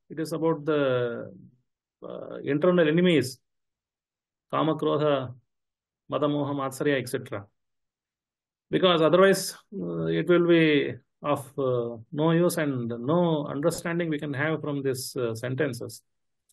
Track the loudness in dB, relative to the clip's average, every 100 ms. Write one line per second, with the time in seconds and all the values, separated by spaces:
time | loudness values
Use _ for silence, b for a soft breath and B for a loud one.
0 | -16 -10 -8 -2 -2 -2 -2 0 0 0
1 | -2 -6 -12 -16 -20 _ _ _ _ _
2 | -16 -14 -12 -10 -4 0 2 4 4 4
3 | 4 4 0 -6 _ _ _ _ _ _
4 | _ _ _ _ _ -2 0 0 0 0
5 | 2 0 -4 -12 _ _ _ _ _ _
6 | -6 -2 0 0 -2 -4 -6 -4 -2 0
7 | -2 -8 -8 -12 -14 _ _ _ _ _
8 | _ _ _ _ _ _ -4 2 4 4
9 | 6 6 6 4 -2 -12 _ -10 -6 -4
10 | -2 0 4 4 6 6 6 4 0 -6
11 | _ _ -4 -4 -4 -4 -2 0 -4 -8
12 | -8 0 2 4 2 0 -2 -2 -4 -4
13 | 0 2 2 0 -2 -2 -2 -2 -4 -4
14 | -2 -4 -4 -2 -2 -2 -4 -4 -4 -4
15 | -6 -4 -4 -4 -6 -4 -4 -4 -12 -14
16 | _ _ _ _ _